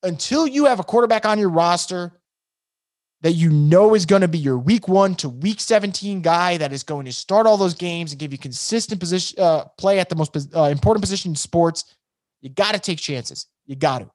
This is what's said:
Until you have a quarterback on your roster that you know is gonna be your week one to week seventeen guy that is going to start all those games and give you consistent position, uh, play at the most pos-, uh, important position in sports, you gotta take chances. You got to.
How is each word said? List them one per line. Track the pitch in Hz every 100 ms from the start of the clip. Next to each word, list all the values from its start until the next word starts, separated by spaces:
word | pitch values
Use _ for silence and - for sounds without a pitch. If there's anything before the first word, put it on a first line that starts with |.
Until | 185 160 - 277 320
you | 269 294
have | 233
a |
quarterback | 180 233 233 226 214
on | 214
your | 202
roster | 165 170 175 - 185 175 _ _ _ _ _ _ _ _ _ _ _
that | 160
you | 170 165
know | 151 147 170 214 220
is | 170
gonna | 196 185
be | 165
your | 143 127
week | 131 226 -
one | 190 196 180
to | 147
week | 123 170 214
seventeen | - 220 202 180 202 196
guy | 165 170 180 175
that | 147
is | 135
going | - 147
to | 131
start | 123 - 196 220
all | 214
those | 190
games | 165 180 170 165
and | 143
give | 147
you | 135
consistent | 139 123 - 226 - 208
position, | 170 180 175 -
uh, | 180 156 - _
play | 196 196
at | 180
the |
most | 165 156
pos-, | 160 139
uh, | 165 151
important | 143 196 220
position | 196 190 185
in |
sports, | 151 - 170 165 160 - _ _ _ _ _
you | 135
gotta | 131 208 214
take | - 165
chances. | - 135 113 - - _ _
You |
got | 135 147 131
to. | 101